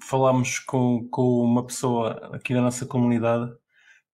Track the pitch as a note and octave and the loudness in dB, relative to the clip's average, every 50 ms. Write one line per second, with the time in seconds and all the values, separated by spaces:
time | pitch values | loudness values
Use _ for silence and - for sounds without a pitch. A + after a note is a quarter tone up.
0 | - - C3+ C3 C3+ C3 C3 B2+ B2 - - - - - - C3 B2 B2 A#2+ A#2 | -8 -4 0 2 4 4 4 2 0 0 -4 -8 -6 -2 0 0 2 2 0 0
1 | A#2 - - C3 B2 B2 B2 A#2+ A#2+ A#2+ A#2+ B2 B2 A#2+ - - C#3 B2+ A#2+ A#2 | -2 -4 -2 0 2 2 2 2 2 4 2 2 0 -2 -6 -4 -2 0 0 0
2 | A2+ A2 - - - - - B2 - - B2 B2 B2 B2 B2 - B2 - - B2 | -2 -2 -6 -8 -12 -12 -14 -12 -6 -2 0 2 2 0 0 -4 -6 -4 0 0
3 | A#2+ A#2+ A#2+ A2+ A#2 A#2 A#2 A#2 A#2+ A#2+ A#2+ - _ _ _ _ _ - - _ | 2 2 2 2 2 0 0 0 -2 -6 -10 -16 _ _ _ _ _ -20 -20 _
4 | _ _ | _ _